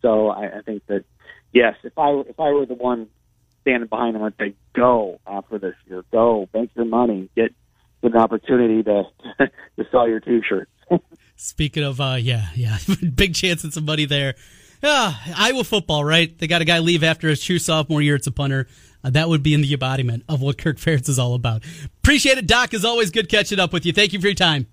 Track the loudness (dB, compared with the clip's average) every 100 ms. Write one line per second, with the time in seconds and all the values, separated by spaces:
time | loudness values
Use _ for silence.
0 | 4 4 2 -2 -8 -10 -10 -12 _ -6
1 | -6 _ -20 -20 _ 2 2 0 -14 -2
2 | 0 0 -4 -4 0 0 -2 -4 -4 -4
3 | -6 _ _ _ _ _ -2 -2 -2 -4
4 | -2 -2 -6 -4 -8 -8 _ 0 2 2
5 | -2 -8 -12 -12 -10 -8 -8 -10 _ -16
6 | -4 2 2 2 -2 -6 -6 -6 -2 0
7 | 0 -2 -4 -2 -2 _ _ _ _ _
8 | 0 2 2 0 0 2 4 2 2 0
9 | 0 _ -20 -2 -2 -2 -20 -10 -2 0
10 | 0 -2 0 -2 0 -4 -6 _ _ -2
11 | _ -20 _ _ -16 -6 -4 -2 -4 -4
12 | -4 -2 -2 -2 -2 -2 -2 -2 -2 -2
13 | 0 0 0 0 -2 -2 -6 -6 -4 -2
14 | 0 0 -2 -6 -16 -20 -20 _ 0 2
15 | 0 -4 -10 0 0 0 0 -2 0 -2
16 | 2 2 2 -2 -2 0 2 2 4 4
17 | 2 2 0 -2 0 -2 0 -2 0 2
18 | 2 2 -2 -4 -2 -2 -4 -10 -20 _
19 | 0 0 2 2 4 2 2 0 -2 -2
20 | -2 -4 -4 -2 -2 -2 -2 -2 0 0
21 | 0 0 0 0 -2 -2 -6 -16 -16 _
22 | 4 4 4 2 2 2 2 -2 -2 0
23 | 0 -2 0 0 0 0 0 0 -2 2
24 | 0 2 -2 2 2 2 -4